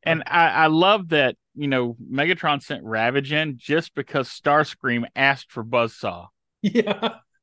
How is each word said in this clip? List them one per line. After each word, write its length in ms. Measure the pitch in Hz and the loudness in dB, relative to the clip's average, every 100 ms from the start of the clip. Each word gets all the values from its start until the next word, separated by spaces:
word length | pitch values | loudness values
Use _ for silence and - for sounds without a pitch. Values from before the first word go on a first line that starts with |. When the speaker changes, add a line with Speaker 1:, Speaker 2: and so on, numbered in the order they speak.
Speaker 1:
And 200 | 170 160 - | -2 -2 0
I, 200 | 175 165 | 2 2
I 180 | 127 160 | 4 4
love 420 | 160 185 214 165 | 4 4 2 2
that, 280 | 156 127 - _ - | 2 2 0 _ -6
you 120 | 143 | -2
know, 280 | 131 120 120 - | 0 -2 -6 -6
Megatron 500 | 131 160 180 160 139 | -2 0 0 0 -2
sent 220 | - 139 | -4 -10
Ravage 480 | 110 110 120 139 135 | -6 0 0 0 -2
in 240 | 151 156 123 | -2 -4 -6
just 380 | - 156 - - | -2 -2 -2 -8
because 320 | - 143 123 | -4 -4 -4
Starscream 760 | - 151 147 151 - 131 120 120 - | -4 2 2 2 -4 -4 -2 -4 0
asked 360 | 139 127 - | 2 0 -6
for 120 | 123 | -12
Buzzsaw. 640 | 110 120 113 - 110 87 90 | -2 0 0 -2 -8 -8 -14
Speaker 2:
<laughs> 300 | _ _ _ | _ _ _
Yeah. 520 | 208 233 214 202 226 - _ _ | -2 0 0 -2 -4 -8 _ _